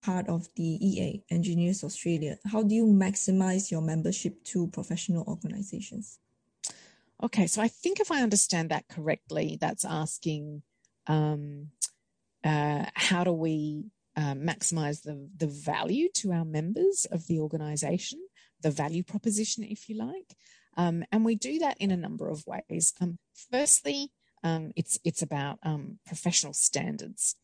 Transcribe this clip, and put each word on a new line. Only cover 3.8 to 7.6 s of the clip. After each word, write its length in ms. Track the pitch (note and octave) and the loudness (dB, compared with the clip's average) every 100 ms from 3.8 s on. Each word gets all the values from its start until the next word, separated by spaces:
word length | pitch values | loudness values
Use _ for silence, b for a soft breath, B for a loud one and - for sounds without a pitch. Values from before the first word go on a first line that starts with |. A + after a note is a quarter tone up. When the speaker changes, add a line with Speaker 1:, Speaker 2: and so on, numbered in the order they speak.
Speaker 1:
membership 640 | D#3+ D#3+ D#3+ G3 E3+ - - | 0 0 0 0 -2 -6 -4
to 200 | - F3 | -2 0
professional 580 | - - - - E3+ E3 | -2 -6 -6 0 0 0
organizations? 920 | E3+ - - G3+ - G3+ - G#3+ - _ _ _ _ - B B B B _ | -6 -6 -6 -8 -8 -10 -10 -12 -16 _ _ _ _ -12 B B B B _
Speaker 2:
Okay, 240 | A#3 G#3+ E3+ | -2 4 4
so 160 | - | 4